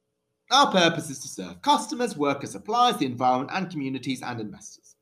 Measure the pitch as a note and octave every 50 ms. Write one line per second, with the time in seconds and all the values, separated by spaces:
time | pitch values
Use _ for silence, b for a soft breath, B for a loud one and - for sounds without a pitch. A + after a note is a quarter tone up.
0 | _ _ _ _ _ _ _ _ _ - A#3+ C#4 C#4+ - F#3+ F#3 E3+ D#3+ - -
1 | - - C3 - - - - - F#2 F2 - - - C#4 D4 - - - - A#3+
2 | B3 G#3 - D3 D3 C#3+ C#3 - - - - - - G#3 A3+ A#3+ B3 B3 - -
3 | D3+ B2+ A#2+ A#2+ C3 C3 B2+ B2+ C#3 - - F#3+ F#3 F3 F3+ D3+ C3+ C3+ C3 C3
4 | - C#3 B2+ B2 - B2 A#2 A2+ G#2+ G2+ F#2+ - - - - _ _ _ _ _